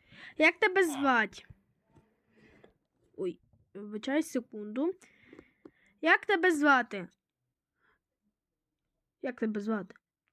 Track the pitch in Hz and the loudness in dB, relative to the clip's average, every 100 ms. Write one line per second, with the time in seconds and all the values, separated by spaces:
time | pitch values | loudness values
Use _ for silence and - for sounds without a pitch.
0 | _ - - - 320 - 415 381 339 277 | _ -20 -10 2 2 4 0 2 2 2
1 | 277 240 202 - - - _ _ _ _ | 2 2 0 -6 -20 -20 _ _ _ _
2 | _ _ _ _ _ _ - _ _ _ | _ _ _ _ _ _ -20 _ _ _
3 | _ - 185 170 _ _ _ 196 208 214 | _ -8 -8 -8 _ _ _ -18 -12 -8
4 | 262 294 320 254 240 214 208 233 330 381 | -2 -2 -2 -4 -6 -12 -8 -4 -4 -4
5 | - _ - - - _ - _ _ - | -14 _ -20 -20 -20 _ -20 _ _ -4
6 | 320 392 - 381 359 302 294 262 233 202 | 2 2 2 2 2 2 4 2 0 -10
7 | 175 _ _ _ _ _ _ _ _ _ | -12 _ _ _ _ _ _ _ _ _
8 | _ _ _ _ _ _ _ _ _ _ | _ _ _ _ _ _ _ _ _ _
9 | _ _ 262 247 220 208 208 214 180 - | _ _ -8 -4 -4 -4 -4 -4 -6 -16
10 | _ _ _ | _ _ _